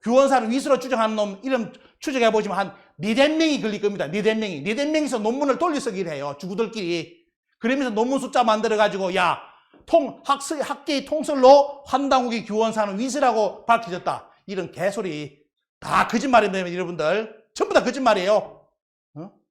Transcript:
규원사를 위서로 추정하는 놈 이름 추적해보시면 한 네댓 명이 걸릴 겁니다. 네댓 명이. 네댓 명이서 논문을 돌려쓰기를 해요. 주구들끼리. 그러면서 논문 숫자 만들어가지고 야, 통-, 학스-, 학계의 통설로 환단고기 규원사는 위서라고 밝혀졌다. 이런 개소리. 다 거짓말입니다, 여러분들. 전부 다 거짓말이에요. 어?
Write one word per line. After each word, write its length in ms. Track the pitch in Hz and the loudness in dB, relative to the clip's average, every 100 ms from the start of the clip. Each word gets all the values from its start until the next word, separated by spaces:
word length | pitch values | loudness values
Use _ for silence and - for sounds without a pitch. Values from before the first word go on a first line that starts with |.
규원사를 460 | 214 247 277 262 220 | 2 4 4 2 2
위서로 300 | 254 302 254 | -2 0 0
추정하는 360 | 254 247 220 220 | 0 -2 -2 -2
놈 240 | 208 196 | -4 -6
이름 300 | 269 262 208 - _ _ | -4 -4 -4 -12 _ _
추적해보시면 580 | - 262 226 214 208 185 | -6 2 2 2 -2 -4
한 160 | 190 - _ _ | -4 -8 _ _
네댓 320 | 185 226 285 311 | -2 2 2 4
명이 260 | 320 277 | 0 0
걸릴 200 | 214 208 | -4 -2
겁니다. 260 | 202 196 143 | -4 -2 -4
네댓 280 | 190 208 220 | 0 0 0
명이. 260 | 214 156 | -4 -6
네댓 240 | 151 220 294 | -4 -2 0
명이서 300 | 311 302 233 | 0 -2 -2
논문을 380 | 208 254 285 254 | -2 -2 0 0
돌려쓰기를 540 | 349 294 240 190 175 | 0 -2 -4 -6 -6
해요. 240 | 147 143 143 | -6 -8 -10
주구들끼리. 800 | 185 196 220 220 175 170 156 - _ _ _ _ | -10 -6 -4 -4 -4 -4 -6 -16 _ _ _ _
그러면서 300 | 226 269 254 | -2 0 -2
논문 280 | 208 240 269 | 0 0 -2
숫자 240 | 240 220 | -2 0
만들어가지고 720 | 233 214 220 214 208 190 190 185 | 2 2 0 2 2 0 -2 0
야, 240 | 180 135 - - _ - - | 0 0 -8 -20 _ -20 2
통-, 360 | 339 269 - | 2 2 -8
학스-, 380 | - 277 - 311 | -4 -4 -2 -6
학계의 440 | 226 285 - 277 269 | -6 -6 -4 -4 -2
통설로 800 | 302 311 285 254 285 277 - - | -6 -2 6 10 10 8 -2 -4
환단고기 600 | 262 277 269 247 226 185 | -2 2 2 2 -4 -4
규원사는 540 | 208 226 220 208 196 | -2 -2 0 -4 -2
위서라고 680 | 262 262 262 220 208 - - | -4 0 2 2 0 -2 0
밝혀졌다. 640 | 233 226 175 170 131 - _ - | 0 0 -6 -6 -6 -8 _ -10
이런 260 | 190 160 | -8 -8
개소리. 680 | - 185 196 190 151 147 _ _ _ _ _ | -4 -4 -4 -6 -8 -10 _ _ _ _ _
다 280 | 147 170 202 | -2 0 0
거짓말입니다, 640 | 226 277 240 208 190 180 | 0 4 4 4 -2 -6
여러분들. 640 | 175 175 175 151 196 220 - _ | -6 -6 -2 -2 -2 -4 -14 _
전부 200 | - - | -6 2
다 100 | 370 | 2
거짓말이에요. 800 | 208 247 254 202 180 208 - - _ _ _ _ _ 143 | 0 -2 2 2 2 0 0 -18 _ _ _ _ _ -16
어? 160 | 180 _ _ | -16 _ _